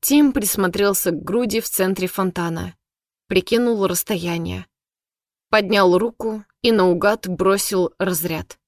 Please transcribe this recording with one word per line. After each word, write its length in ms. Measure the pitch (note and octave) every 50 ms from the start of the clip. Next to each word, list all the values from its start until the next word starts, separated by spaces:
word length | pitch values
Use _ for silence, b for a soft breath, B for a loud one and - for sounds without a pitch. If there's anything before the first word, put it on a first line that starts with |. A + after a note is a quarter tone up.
Тим 320 | - - C#4 D4 D4+ C#4
присмотрелся 760 | B3+ C#4 G#3 F#3+ - - G3 F3+ F3 - G3+ G3+ G3 - - F#3
к 120 | E3+ D3 -
груди 360 | - F#3+ A#3 B3 G#3+ G3+ A3+
в 80 | A3 -
центре 380 | - - F#3+ F#3 G3 - F#3
фонтана, 680 | F3+ - - F#3+ F#3 E3+ F#3 F3 E3+ E3 E3 F3+ F3+ - _ _ _ _ _ _ _ _ _ _
прикинул 580 | _ F#3+ F#3+ F#3 - A3+ A#3 B3 A#3+ A#3 G#3 F#3+
расстояние, 800 | F#3 F3 F3 - - A3 F3 E3+ F3 E3+ E3+ E3 F3 F#3 F#3 F3+ _ _ _ _ _ _ _ _ _ _ _ _ _ _ _ _ _
поднял 480 | - G#3+ G#3 F3+ G#3+ G3+ G3 F3+ F3 F#3
руку 460 | A3 A#3 - _ - A3+ A3 G#3+ G#3 _ _ _
и 80 | - A#3+
наугад 560 | A3+ G#3 F#3 F#3 F3 F3 F3 G3+ A3 A3+ -
бросил 680 | F#3+ F3+ D#3 F#3+ F#3+ G3 G3+ G3 - G3+ F#3 F3+ - _ _
разряд. 600 | F#3+ G3+ F#3+ D#3 E3 F3 E3 D#3 - _ - _ _